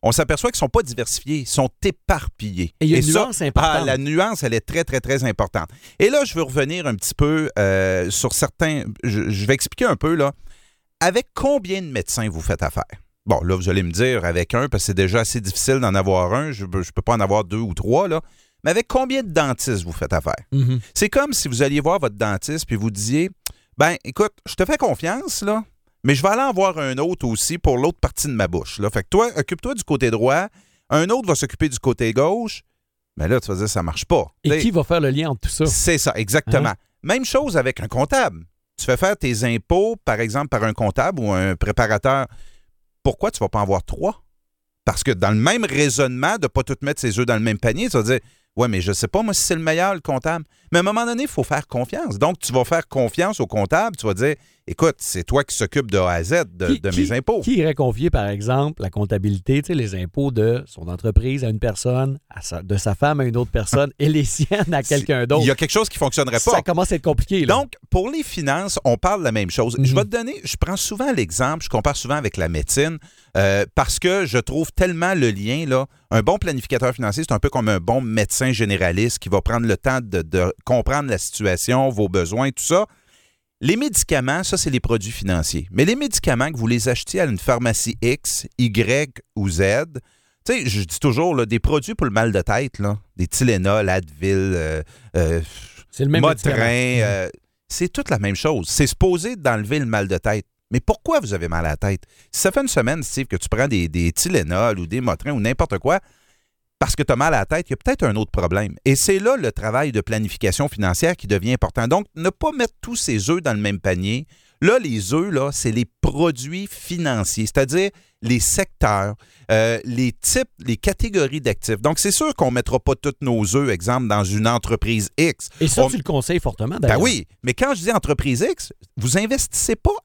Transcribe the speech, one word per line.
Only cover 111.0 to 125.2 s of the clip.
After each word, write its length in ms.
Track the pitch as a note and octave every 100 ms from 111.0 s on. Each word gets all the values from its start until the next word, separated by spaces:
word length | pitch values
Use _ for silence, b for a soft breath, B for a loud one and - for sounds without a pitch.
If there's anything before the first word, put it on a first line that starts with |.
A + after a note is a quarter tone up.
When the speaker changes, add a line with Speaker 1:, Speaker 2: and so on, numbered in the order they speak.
| E3 F3+
Speaker 1:
qui 100 | G2
devient 260 | G2+ G2+
important. 340 | B2 F2+ - A#2
Donc, 200 | E3 G#3 -
ne 120 | E3+
pas 220 | - D#4
mettre 220 | D4+ - _
tous 140 | - A#3
ses 340 | - A2+ G2
œufs 100 | E3+
dans 140 | D3+
le 60 | G#2+
même 180 | G#2 G2
panier. 480 | G2 F2+ F#2+ A#2 D#3 b b b
Là, 180 | F3 B3
les 360 | F#3 A2 F#2+
œufs, 180 | D3 G3
là, 180 | D3+ C#3
c'est 180 | C#3 A#2+
les 160 | A2 A#2+ _
produits 640 | C#3+ C3+ E3+ C#3+ C3 F3 G3
financiers, 760 | - - F3 D#3+ A#2+ G2 - A2
c'est-à-dire 440 | - C3+ D#3 G3 b b b
les 180 | A#2 B2
secteurs, 760 | - - - - A2+ G2+ G2 G#2 b b b
euh, 280 | A2 A2+ A#2
les 280 | - A#2+ B2+
types, 360 | - - - B3+ _
les 140 | B2 A2+
catégories 640 | - F#3+ - G3 C#3 D3+
d'actifs. 400 | B2 G2 - G#2+
Donc, 160 | B2 D#3+
c'est 120 | G3+
sûr 220 | F#3+ D#4
qu'on 160 | - C3+
mettra 300 | B2 - B2+
pas 140 | -
tous 180 | C3+ D3 B2+
nos 360 | C3+ A#2 G#2 A#2+
œufs, 120 | C#3
exemple, 400 | F#2+ F2+ B2 A#2+
dans 160 | G#2
une 220 | F#2+ G2+ A2
entreprise 640 | A#2+ - A2+ G#2+ A2+ G2
X. 320 | -